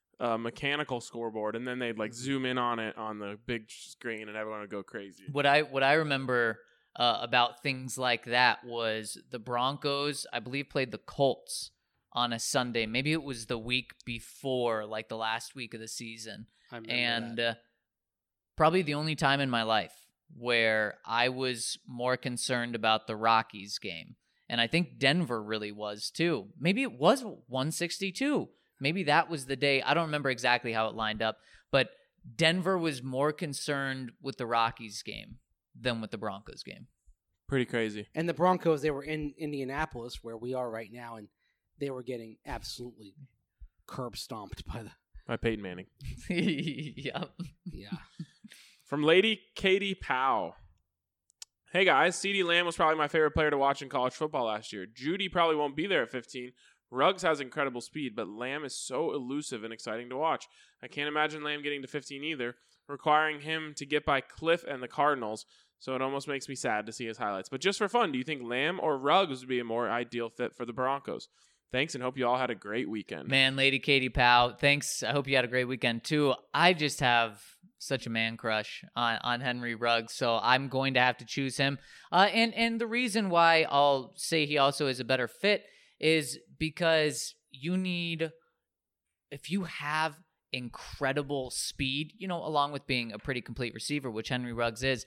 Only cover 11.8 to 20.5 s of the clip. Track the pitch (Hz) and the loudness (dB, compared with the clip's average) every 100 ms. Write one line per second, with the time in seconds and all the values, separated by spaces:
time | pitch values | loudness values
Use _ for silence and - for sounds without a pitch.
11.8 | _ _ _ 123 120 113 - 135 123 117 | _ _ _ -2 -2 -2 0 0 0 0
12.8 | 110 120 147 160 139 120 113 120 117 127 | 0 0 0 0 -2 -8 -6 -6 -2 -4
13.8 | 123 - 120 117 - - 135 127 120 110 | -4 -14 -10 -10 -12 -10 -4 0 0 -2
14.8 | 107 110 107 113 110 113 - 139 117 110 | -4 -8 -8 -6 -4 -4 -8 -12 -12 -12
15.8 | 110 - 117 113 110 104 107 _ - 120 | -12 -10 -12 -12 -14 -14 -16 _ -16 -12
16.8 | 113 123 120 117 117 117 117 113 _ _ | -4 0 0 0 -2 0 0 -2 _ _
17.8 | _ _ _ _ _ _ _ - 160 185 | _ _ _ _ _ _ _ 2 4 4
18.8 | 147 147 156 151 147 139 135 120 110 110 | 0 -2 -2 2 2 2 2 0 2 2
19.8 | 85 - _ _ _ 120 120 | 0 -10 _ _ _ -6 2